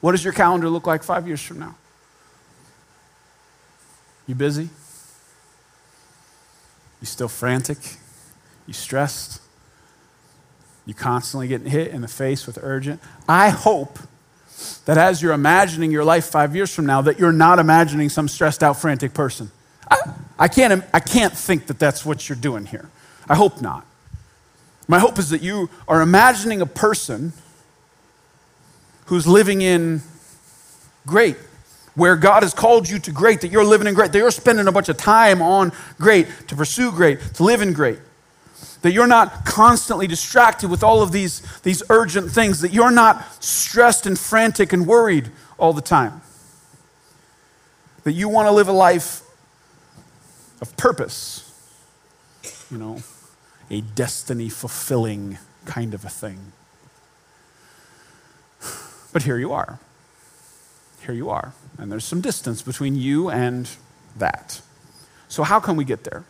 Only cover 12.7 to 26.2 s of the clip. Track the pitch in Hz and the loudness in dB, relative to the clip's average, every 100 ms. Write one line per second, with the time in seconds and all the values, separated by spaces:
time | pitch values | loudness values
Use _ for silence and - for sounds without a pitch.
12.7 | 135 135 147 - - - 170 202 170 220 | -8 -8 -12 -16 -16 0 4 4 4 0
13.7 | 190 139 - - _ _ _ _ - - | 0 -4 -14 -20 _ _ _ _ -20 -18
14.7 | - - 156 180 180 170 151 143 180 196 | -14 0 2 4 2 -2 0 4 4 4
15.7 | 160 160 151 151 170 - 156 147 160 196 | 0 -2 0 2 2 0 0 0 -2 -6
16.7 | - 147 135 143 147 175 160 165 180 160 | -4 -2 0 0 2 2 4 6 6 6
17.7 | 160 165 147 147 151 147 - 156 143 151 | 4 4 0 -4 -4 -6 -2 -2 2 0
18.7 | 139 165 135 135 - 139 - 107 _ _ | 0 -4 -4 -6 -4 -6 -6 -16 _ _
19.7 | _ - 523 622 - - - 165 - 247 | _ -2 -2 -2 -14 -20 0 0 4 4
20.7 | 190 - 165 - 247 208 - - 113 - | 2 2 -2 2 0 0 -4 -4 -4 -4
21.7 | 135 147 - 151 151 - 131 139 113 101 | -2 0 0 -8 -8 -8 -8 -6 -8 -10
22.7 | 110 - _ _ _ - 151 202 - 113 | -14 -16 _ _ _ -2 2 2 0 -10
23.7 | 69 - _ _ - _ _ _ _ _ | -10 -16 _ _ -20 _ _ _ _ _
24.7 | _ - 170 226 233 160 156 170 208 175 | _ 0 2 2 0 -6 -6 -6 -8 -8
25.7 | - - 160 160 190 | -12 0 2 4 6